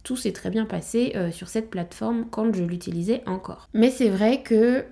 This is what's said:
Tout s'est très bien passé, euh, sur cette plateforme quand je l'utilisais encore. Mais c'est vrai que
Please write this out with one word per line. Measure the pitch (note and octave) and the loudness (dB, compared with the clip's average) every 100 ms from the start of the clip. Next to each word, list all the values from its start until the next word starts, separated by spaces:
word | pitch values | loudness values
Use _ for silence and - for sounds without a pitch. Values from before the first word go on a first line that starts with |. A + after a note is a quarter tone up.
Tout | - B3+ | -8 -4
s'est | G3+ | -4
très | F#3 F#3 | -4 -4
bien | G#3+ G#3+ | -2 -2
passé, | F3 - A3+ B3+ G3+ | -4 -2 0 0 0
euh, | F3 | -4
sur | E3 F3 | -6 -6
cette | A3 A3+ | -6 -4
plateforme | F#3 E3+ - A3 A#3 A#3 | -6 -8 -6 -4 -2 -4
quand | - A3+ | -2 0
je | F#3+ | 0
l'utilisais | E3+ F3 - E3+ F3 B3 - | -2 -4 -6 -4 0 -2 -2
encore. | F#3 - - - | -6 -8 -14 -4
Mais | A3 B3 | 4 4
c'est | C4 A#3 | 6 2
vrai | G3 A3 C4+ | 4 4 2
que | - A3 A#3 C4 - | 2 4 6 4 -2